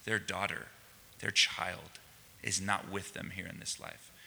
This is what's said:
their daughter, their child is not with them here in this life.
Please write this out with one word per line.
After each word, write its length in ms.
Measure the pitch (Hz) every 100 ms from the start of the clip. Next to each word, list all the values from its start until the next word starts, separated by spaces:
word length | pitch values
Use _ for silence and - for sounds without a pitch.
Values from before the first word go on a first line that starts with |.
their 140 | - 110
daughter, 480 | - 92 98 80 - - - - - -
their 100 | -
child 680 | - - - 90 87 80 - - - - -
is 180 | - 92
not 300 | 98 101 -
with 240 | 98 90
them 160 | - -
here 120 | 92 90
in 140 | -
this 180 | - -
life. 300 | - - - -